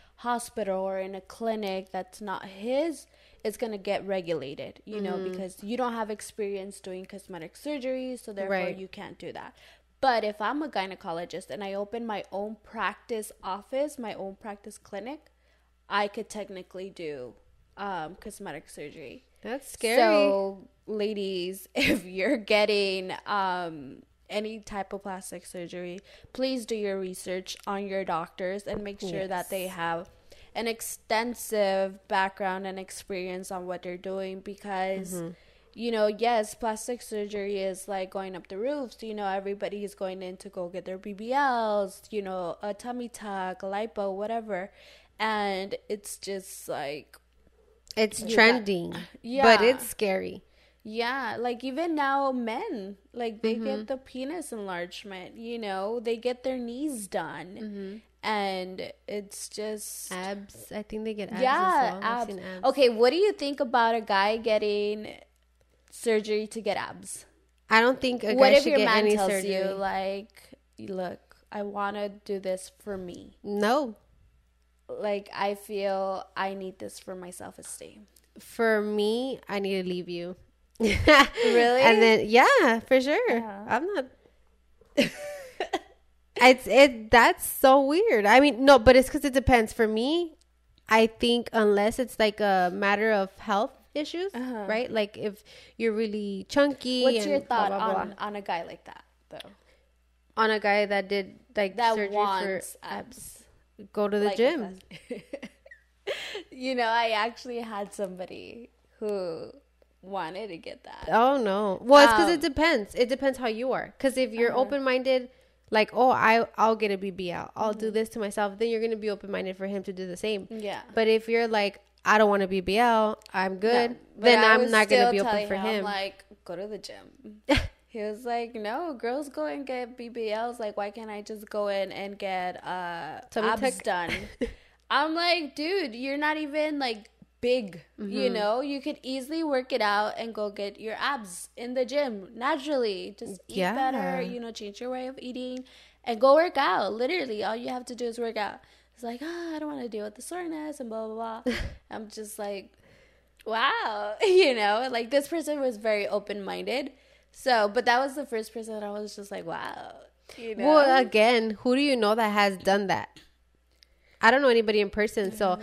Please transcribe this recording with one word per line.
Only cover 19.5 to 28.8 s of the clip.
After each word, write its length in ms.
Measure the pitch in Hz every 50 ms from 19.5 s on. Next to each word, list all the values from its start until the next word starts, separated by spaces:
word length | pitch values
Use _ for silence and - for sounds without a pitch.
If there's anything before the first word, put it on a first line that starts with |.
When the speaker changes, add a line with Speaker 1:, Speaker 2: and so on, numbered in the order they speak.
| 233 277 - -
Speaker 2:
scary. 240 | - - - 220 233 254
Speaker 1:
So, 680 | 233 220 214 - - - 196 196 196 196 196 190 - - _ _ _
ladies, 840 | - 214 214 208 214 220 202 196 196 196 180 175 185 190 196 - -
<laughs> 40 | -
if 280 | - 277 269 302 226 175
you're 320 | 185 180 190 185 220 294
getting, 760 | 233 202 - 220 208 214 208 214 202 202 196 190 190 185 185 160 - -
um, 800 | - 208 202 190 185 180 180 180 170 160 151 135 135 - - - _ _ _ _ -
any 300 | 185 214 214 214 220 220
type 340 | 208 - 214 202 190 - 208
of 80 | 196
plastic 420 | - 202 185 185 190 - - 175 -
surgery, 540 | - - 185 175 170 185 175 180 180 175 196 - - - - - - -
please 320 | - 262 262 262 254 220
do 100 | - 233
your 240 | 220 208 202 196 190
research 580 | 190 185 185 - - - 180 185 190 - - - -
on 220 | - 202 196 202
your 160 | 196 190 196 190
doctors 580 | 180 175 160 170 - - - 196 180 190 202 -
and 200 | - 202 208